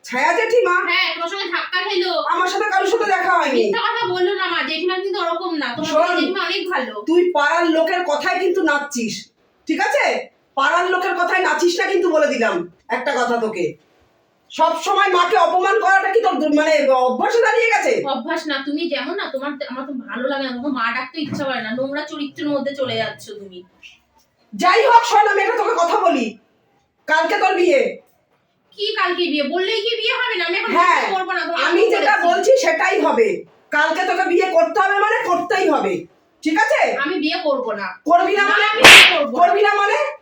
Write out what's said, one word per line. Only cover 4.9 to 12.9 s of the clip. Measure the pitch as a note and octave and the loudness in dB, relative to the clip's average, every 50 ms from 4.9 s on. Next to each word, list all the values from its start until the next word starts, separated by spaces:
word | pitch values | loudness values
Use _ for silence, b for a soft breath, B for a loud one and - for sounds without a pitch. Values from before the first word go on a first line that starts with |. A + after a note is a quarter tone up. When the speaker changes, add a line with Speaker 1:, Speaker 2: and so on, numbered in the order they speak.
| F#4 F#4 G4 | -4 -4 -4
Speaker 2:
কিন্তু | G4 F#4+ G4+ F4 | -4 -4 -4 -4
ওরকম | E4+ E4+ E4+ F#4 F4 E4 D4 | -4 -4 -4 -4 -6 -6 -4
না, | C4+ A#3+ - | -6 -6 -6
তোমার | D4+ - D4+ | -6 -4 0
Speaker 1:
শোন, | D4 D#4 E4+ F4+ F4 E4 | 2 2 2 2 0 -2
Speaker 2:
জেঠিমা | D4 - F#4+ G4 E4+ | -2 -2 -2 -4 -4
অনেক | E4+ F#4+ G4+ F4 F4 | -4 -4 -6 -6 -4
ভালো। | F#4 C4+ A#3+ A3 G#3+ G#3 - D#4 | -4 -6 -6 -6 -10 -8 -4 2
Speaker 1:
তুই | E4 F4 F4+ F4+ F4 | 2 2 2 2 2
পাড়ার | D4 C#4+ F4 E4 E4+ E4+ E4 D#4 | 0 0 2 2 2 0 2 2
লোকের | D#4+ E4 F4 F4+ F4+ F4+ D4+ | 2 2 0 0 -2 -2 -2
কথাই | D4 C#4+ - F#4 F4 F#4 | -2 -2 -2 -2 -2 0
কিন্তু | F#4+ F4+ F4 F#4 D#4+ D4+ | 0 0 0 0 0 0
নাচছিস, | C#4+ C#4+ D4 C#4+ - B3 A3+ G3+ F3+ - - _ _ _ _ _ _ _ _ - | 0 -2 -4 -6 -6 -6 -6 -6 -8 -10 -14 _ _ _ _ _ _ _ _ -6
ঠিক | D#4 E4 G4+ A#4+ | -4 -2 -2 0
আছে? | C#5 C#5+ - - A#3 F3 - - _ _ _ _ _ - | 0 0 0 0 -2 -4 -8 -12 _ _ _ _ _ 0
পাড়ার | C#4 - D#4+ F4 F4+ F#4 | 0 2 2 2 0 0
লোকের | F#4 F4+ F#4 G4 F4 E4+ | -2 -2 -2 -4 -2 -2
কথাই | F4 F#4 F#4 F#4 F#4 | -2 0 0 0 0
নাচিস | D4+ D#4 D#4 F4 F4 - - | 0 0 0 0 0 0 0
না | F#4+ F#4 | -2 0
কিন্তু, | G4 F4 F#4+ E4+ D#4 | 0 0 2 2 2
বলে | D#4 D4+ C4+ | 2 2 2
দিলাম | C4 A3+ A3+ G#3+ F#3 F3 E3+ - _ _ _ - | 0 0 -2 -2 -2 -4 -6 -8 _ _ _ -8